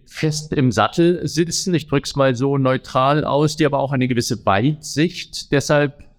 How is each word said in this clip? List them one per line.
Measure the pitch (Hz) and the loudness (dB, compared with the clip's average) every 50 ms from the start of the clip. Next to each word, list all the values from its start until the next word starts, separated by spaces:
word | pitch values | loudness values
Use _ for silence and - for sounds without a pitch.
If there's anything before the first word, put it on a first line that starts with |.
| _ | _
fest | _ - - - 156 151 151 - - - | _ -6 -4 -2 -2 -2 -4 -6 -4 0
im | 151 131 127 | 2 2 2
Sattel | 101 110 104 110 - 170 170 170 180 170 143 | 4 2 2 2 2 2 2 2 2 0 -4
sitzen, | 151 - 151 175 170 175 - - 196 175 | -4 -2 -2 -2 -2 -4 -4 -2 -2 -2
ich | 147 156 | -2 -2
drück's | - 139 139 - - - | -2 -2 -2 -2 -2 -2
mal | 147 135 135 127 | 0 2 2 2
so | 117 135 139 139 139 | 0 -2 0 0 0
neutral | 131 131 131 131 - - - 131 131 139 147 151 135 | 2 0 0 -2 -4 -4 -2 0 2 2 2 0 0
aus, | - 135 143 156 151 151 | 0 0 0 0 0 0
die | - 156 | 0 0
aber | 143 139 135 | 0 2 0
auch | 139 131 143 | -2 -2 0
eine | 127 127 | 0 0
gewisse | 127 123 117 113 - 120 - - | 0 0 -2 -2 -2 -6 -2 0
Weitsicht | 104 95 98 117 147 156 - - - - 135 156 180 - - - - - - - - | 0 2 2 2 0 -2 -2 -8 -6 -2 -2 -2 -2 -2 -8 -14 -12 -12 -14 -4 0
deshalb, | 147 139 - - 151 147 147 139 - - - - - | 0 0 2 2 2 2 2 0 -4 -10 -20 -20 -20